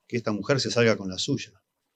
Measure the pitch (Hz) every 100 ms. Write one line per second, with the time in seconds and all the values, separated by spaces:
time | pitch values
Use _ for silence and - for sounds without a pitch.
0 | _ 123 113 104 95 135 117 117 117 101
1 | 95 92 - 139 - _ _ _ _